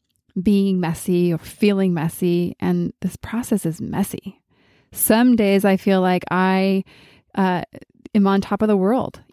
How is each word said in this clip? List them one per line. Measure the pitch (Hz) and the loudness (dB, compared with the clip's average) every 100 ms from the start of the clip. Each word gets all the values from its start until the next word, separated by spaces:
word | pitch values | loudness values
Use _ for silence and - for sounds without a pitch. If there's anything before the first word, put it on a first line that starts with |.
| _ _ _ - | _ _ _ -4
being | 190 196 196 185 | 2 2 2 0
messy | 165 160 - 175 175 | -2 -4 -2 0 0
or | 160 | -2
feeling | - - 208 196 190 | -6 -2 0 2 0
messy. | 170 160 - 180 175 175 - | 0 -4 -2 -2 0 -2 -4
And | 180 175 170 - | -2 -2 -4 -6
this | 185 - | -8 -8
process | - 226 - 202 165 | -8 -8 -2 -2 -2
is | 160 | -6
messy. | - 202 202 - 196 - _ _ _ _ _ | -6 -4 -6 -8 -14 -20 _ _ _ _ _
Some | - - 220 254 226 | -4 2 4 4 4
days | 202 196 202 | 4 2 2
I | 190 | 2
feel | 202 190 | 2 2
like | 185 180 - | 2 0 -2
I, | 180 185 190 190 190 - - - _ _ - | 0 0 2 0 -2 -4 -14 -20 _ _ -2
uh, | 185 180 - - - _ - | 0 -2 -6 -14 -20 _ -2
am | 214 196 | 2 2
on | 196 | 2
top | - 202 | 0 0
of | 214 | 2
the | 202 | 2
world. | 190 254 - - - | 2 0 -2 -10 -4